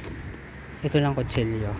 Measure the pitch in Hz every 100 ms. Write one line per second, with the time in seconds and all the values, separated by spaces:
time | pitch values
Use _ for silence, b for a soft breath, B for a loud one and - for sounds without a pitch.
0 | - - - - - - - - 147 151
1 | 143 131 123 - 113 110 104